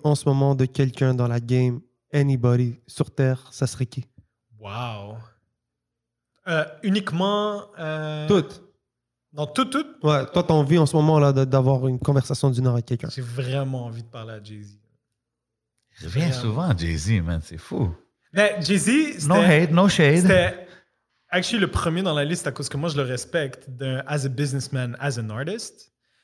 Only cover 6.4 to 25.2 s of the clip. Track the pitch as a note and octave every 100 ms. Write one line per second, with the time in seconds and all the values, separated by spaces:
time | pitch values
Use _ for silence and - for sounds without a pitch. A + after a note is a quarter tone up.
6.4 | F3+ D#3+ D3+ - G#3 G3+ F#3+ E3 G3 G#3
7.4 | G#3 G3+ G3+ - D#3+ D#3 D#3 D3+ D3+ G3
8.4 | C#3+ - - _ _ _ _ _ _ D3+
9.4 | D3 - C4 C4 D4+ - D3+ D3 C3 C3
10.4 | B2+ D#3+ C#3 E3+ D3 D#3+ D3+ D#3 C#3+ C3+
11.4 | C3 C3+ C3 C3+ C3 B2+ - C#3 - C3+
12.4 | C#3 A#2+ B2+ A#2+ A2+ A#2+ - C3+ A#2+ A#2+
13.4 | B2+ C#3 C3+ C3 A#2+ A2+ A2+ A#2 A2+ G#2+
14.4 | G#2 G#2 G#2 G#2 _ _ _ _ _ _
15.4 | _ _ _ _ _ - D#2+ G#2+ E3 B2+
16.4 | A#2 A#2 F3+ F#2+ E2 D#2+ F2 A2 E2 E2
17.4 | D2+ D#2 - - G#2+ E2 _ _ _ F3+
18.4 | G#3 G3+ D3+ G3 D3 C4+ G3+ F3 D3 G3
19.4 | F#3 D#3 E3+ E3 G3 - D3 D#3+ F#3 F#3
20.4 | F3 - - - _ _ _ _ _ F3+
21.4 | F3+ A#3 F3 - E3+ E3 F#3+ D3 C#3+ F3
22.4 | D3 - C#3 C#3 E3 C#3+ B2+ B2 - E3+
23.4 | C#3 - - B2+ C3+ C3 C#3 D3 C3+ B2
24.4 | D3 C3+ - C3+ B2 - C#3+ A#2+